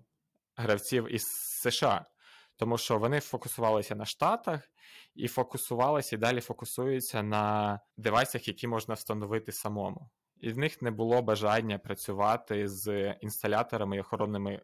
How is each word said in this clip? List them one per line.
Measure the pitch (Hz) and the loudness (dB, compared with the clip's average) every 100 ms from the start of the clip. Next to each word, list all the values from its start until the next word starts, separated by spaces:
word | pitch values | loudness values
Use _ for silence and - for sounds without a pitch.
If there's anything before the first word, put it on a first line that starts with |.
| _ _ _ _ _ - | _ _ _ _ _ -4
гравців | 117 101 - 127 113 | 2 2 2 0 2
із | 113 - - - - | -2 -2 -6 -6 -4
С | 123 | -2
Ш | - 139 | 2 4
А. | 98 - _ - - - - | 2 0 _ -20 -20 -20 -4
Тому | 113 117 | 0 0
що | - 113 | 2 2
вони | 117 143 | 2 0
фокусувалися | - 127 - - 113 107 101 104 | -2 -6 -6 0 4 4 2 -4
на | 107 | -6
Штатах | - 160 233 214 156 - _ - - - - | 0 2 2 0 -4 -6 _ -20 -20 -20 -6
і | 120 | -2
фокусувалися, | - 123 131 - 120 131 151 - 107 | 0 -2 -4 -2 2 4 4 0 0
і | |
далі | 117 123 | 2 2
фокусуються | - 117 117 - 131 131 127 113 | -2 -8 -8 -4 0 0 -2 -2
на | 107 107 107 107 104 101 - - | 0 2 2 2 2 -2 -8 -4
девайсах, | 110 110 127 123 - | 2 4 4 0 -4
які | 98 120 | -4 -2
можна | 113 110 | -2 -2
встановити | 110 - 107 104 113 110 | -6 -4 -4 -2 -4 -4
самому. | - 107 104 98 - - _ _ _ | -6 -4 -4 -4 -6 -14 _ _ _
І | 113 | -6
в | 117 | -2
них | 156 - | -2 -2
не | 120 | -4
було | 107 113 123 | 0 2 4
бажання | 113 104 104 110 110 101 | 4 2 4 2 2 -2
працювати | - 98 - 98 104 117 - 104 101 | -4 -6 -4 0 2 2 0 -2 -2
з | 95 107 101 98 - | -4 -2 0 -2 -4
інсталяторами | 107 - 107 104 120 113 101 98 | -8 -4 0 0 0 0 -2 -2
і | |
охоронними | 95 107 104 104 101 101 | -2 -2 -2 -2 -4 -6